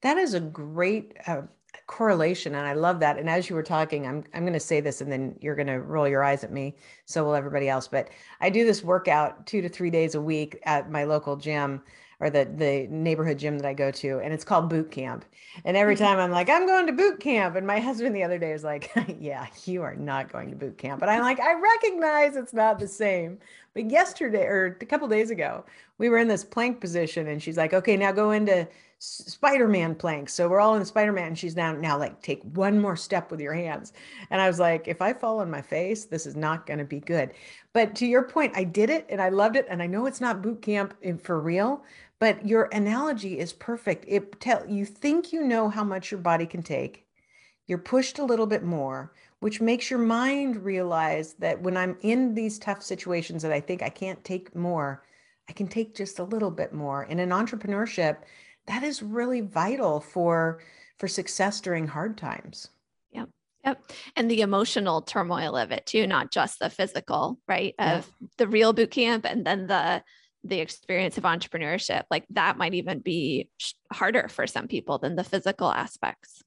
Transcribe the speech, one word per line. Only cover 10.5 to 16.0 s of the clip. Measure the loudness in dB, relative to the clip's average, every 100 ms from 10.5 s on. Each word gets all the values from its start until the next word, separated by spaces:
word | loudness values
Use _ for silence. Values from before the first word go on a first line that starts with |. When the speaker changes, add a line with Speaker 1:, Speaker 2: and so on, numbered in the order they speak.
| -6
Speaker 1:
at | 0 0 0
my | -2
local | 0 0 0 -6
gym | -2 -2 0 -4 -10 -20 -20 _
or | 2
the, | 2 2 2
the | 2 2 -2
neighborhood | -2 0 2 0 0
gym | -2 -2
that | -4
I |
go | 0 -2
to, | -2 -4 -4
and | -4
it's | -6
called | 2 2 4
boot | 0 -2
camp. | -6 -8 -8 -12 _ -20 -10
And | 0 4
every | 6
Speaker 2:
Mm-hmm. | 6